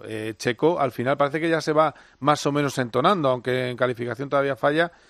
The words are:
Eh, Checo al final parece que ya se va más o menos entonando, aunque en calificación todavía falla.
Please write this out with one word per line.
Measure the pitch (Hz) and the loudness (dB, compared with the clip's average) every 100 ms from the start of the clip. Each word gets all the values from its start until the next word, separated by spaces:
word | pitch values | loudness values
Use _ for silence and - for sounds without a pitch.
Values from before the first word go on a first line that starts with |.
| 107 | -10
Eh, | 110 110 107 | -8 -8 -4
Checo | 123 117 151 175 | -4 0 0 2
al | 135 | -2
final | - 123 143 | -2 -2 0
parece | 143 151 | 0 0
que | 165 | -2
ya | 160 | 0
se | 156 | 2
va | 151 156 - - - | 2 2 0 -16 -2
más | 139 147 151 | 0 2 2
o | |
menos | 143 143 135 | 0 0 0
entonando, | 120 123 165 196 139 | -2 2 2 2 2
aunque | 127 127 127 123 | 0 -2 -2 -2
en | 120 | -2
calificación | 127 117 120 117 139 | -2 -2 -6 -8 -2
todavía | 139 139 135 | 0 0 0
falla. | 143 151 170 - | 0 2 0 -4